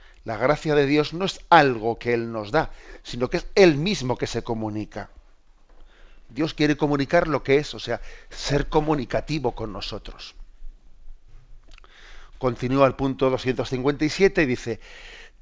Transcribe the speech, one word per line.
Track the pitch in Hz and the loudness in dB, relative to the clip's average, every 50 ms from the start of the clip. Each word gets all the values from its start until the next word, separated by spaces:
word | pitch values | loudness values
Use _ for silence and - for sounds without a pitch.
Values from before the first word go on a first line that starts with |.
| - - - - - | -20 -20 -20 -14 -8
La | 110 113 | -8 -4
gracia | 107 120 135 151 151 - 160 147 | 0 2 2 2 2 0 2 2
de | 147 143 | 4 4
Dios | 135 143 151 147 - 156 | 4 4 2 0 0 -4
no | 170 196 | -4 -4
es | 175 - - - - | -4 -6 -8 2 6
algo | 170 165 147 139 123 113 104 117 113 - | 6 8 8 6 4 0 -2 -2 -4 -2
que | - 120 120 | 0 0 0
Él | 117 117 117 | 0 0 -4
nos | 113 110 104 104 113 | -6 -6 -6 0 0
da, | 156 143 - - - - - - - - | 0 0 0 -6 -14 -16 -18 -18 -16 -14
sino | - - 123 127 123 | -10 -4 -4 -2 -2
que | - 175 | -2 -4
es | - - - | -4 0 6
Él | - 196 175 151 | 8 8 8 8
mismo | 139 156 202 208 - 123 127 120 | 6 2 0 -2 -2 -2 -4 -2
que | - - - | -2 -4 -4
se | - 117 - | -4 -6 -4
comunica. | - 117 110 110 107 104 107 104 - - 104 98 - - - - - - - _ _ - _ - _ - - - - - - - - - - - - | -4 -6 -4 -4 -6 -6 -6 -8 -8 -10 -12 -12 -12 -16 -20 -20 -20 -20 -20 _ _ -20 _ -20 _ -20 -20 -20 -20 -20 -20 -20 -20 -20 -20 -20 -12
Dios | 113 123 156 156 - | -4 -2 -2 -2 0
quiere | - 151 147 147 | 0 2 2 2
comunicar | 143 156 143 147 139 139 - - 175 175 | 2 2 2 2 0 0 2 2 2 2
lo | 160 147 127 - | 2 -2 -2 2
que | - 135 | 2 2
es, | 147 147 - - | 2 2 -2 -8
o | 107 | -10
sea, | - - 117 107 - - - - - - | -6 -6 -6 -6 -6 -12 -14 -16 -18 -18
ser | - - - - 143 143 143 - | -14 -10 -2 0 2 2 2 2
comunicativo | - 156 156 156 156 147 120 - - 113 - - 147 160 127 120 - | 2 0 2 2 0 -2 -2 -2 -4 -4 -2 -2 -4 -2 -2 -4 -4
con | - 110 110 95 | -4 -8 -8 -8
nosotros. | 101 - - 113 101 - - - - - - - - - - - - - - - - - - - - - - - - - - - - - - - - - - - - - - - - - - - - - - - - | -10 -10 -10 -10 -10 -12 -14 -16 -16 -18 -18 -16 -18 -18 -18 -16 -12 -12 -12 -12 -12 -20 -20 -20 -16 -16 -16 -16 -16 -18 -20 -20 -20 -20 -20 -20 -20 -20 -20 -20 -20 -20 -20 -20 -20 -20 -18 -18 -18 -18 -18 -12 -2
Continúa | - 127 120 - 123 123 131 139 139 | -2 -2 0 0 -2 0 4 6 6
el | 131 120 | 4 4
punto | - 135 135 131 - 139 131 | 2 -2 -2 0 2 2 2
doscientos | 127 123 - 127 123 127 123 - | 2 2 0 -2 0 0 -2 -2
cincuenta | 135 127 123 143 143 127 156 | -4 0 0 0 0 0 -2
y | 147 | -2
siete | - - 196 196 196 185 160 | 2 4 2 4 4 4 2
y | |
dice, | 127 123 - - 117 110 - - - - - - - - - - - - - | 2 0 -2 -2 -6 -8 -8 -10 -16 -20 -20 -20 -20 -20 -20 -20 -20 -20 -20